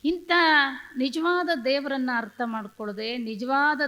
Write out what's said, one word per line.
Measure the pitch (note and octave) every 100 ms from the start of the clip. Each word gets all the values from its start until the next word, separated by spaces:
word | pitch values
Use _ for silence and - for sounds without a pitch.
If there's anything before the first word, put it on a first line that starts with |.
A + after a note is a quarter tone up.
ಇಂಥ | C#4+ F4 - F4 E4 D4+ C#4 C4+ - B3+
ನಿಜವಾದ | C4+ D#4+ E4+ F4+ E4+ E4
ದೇವರನ್ನ | A#3+ C#4 C#4 C4+ B3+ A#3+
ಅರ್ಥ | A3 -
ಮಾಡ್ಕೊಳ್ಳದೆ, | A#3+ A3 G3+ - G#3+ G3+ A3 B3
ನಿಜವಾದ | A3+ G#3+ B3 C4+ C#4+ D4